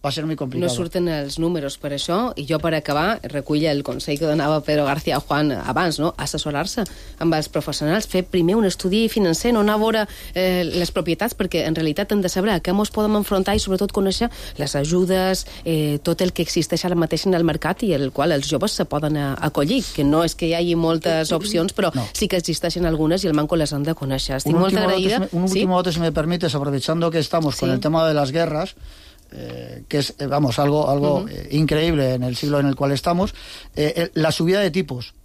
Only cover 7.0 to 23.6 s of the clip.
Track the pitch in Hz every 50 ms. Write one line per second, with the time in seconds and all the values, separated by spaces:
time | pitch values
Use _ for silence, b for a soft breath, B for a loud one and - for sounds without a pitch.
7 | B B B B 165 165 165 156 151 - - - 202 - 165 - - 151 165 214
8 | 214 - - 185 180 - - 185 170 170 196 226 220 190 175 - - 185 185 214
9 | 226 220 - 226 202 170 165 160 - 240 247 214 208 208 214 214 214 226 226 220
10 | 208 208 B B B B B 180 185 185 185 180 175 160 - 175 175 165 - 190
11 | 170 170 160 - 202 - - - - 185 - 165 - 156 160 165 160 160 143 -
12 | 202 202 208 202 185 180 - 185 180 226 208 165 - 185 180 202 214 - - 220
13 | 214 208 214 214 202 - 208 190 190 - 202 214 - - 190 185 202 196 - 208
14 | 196 190 185 - 233 233 B B B B B - 147 143 - 147 139 151 175 180
15 | 185 175 190 185 185 190 190 180 - B B B B 165 165 156 151 147 147 143
16 | - - 165 - 185 180 - - 170 - - 175 165 - - 165 - 180 175 170
17 | 165 156 - 156 - 196 185 165 170 165 147 151 - 151 190 - - 208 170 135
18 | 139 131 - - 143 170 165 139 139 143 151 127 185 214 - - 151 - - 147
19 | 151 151 156 151 143 139 135 - - 151 - - 143 156 233 277 196 - - -
20 | 147 143 147 160 170 165 - - 180 165 165 170 175 175 170 170 165 165 165 160
21 | 160 175 160 160 160 156 175 160 190 208 214 170 165 202 - - 196 170 - 135
22 | 117 - - - 220 185 185 180 165 - 160 - - 170 160 175 175 165 160 151
23 | 156 156 165 190 190 180 151 151 151 151 180 165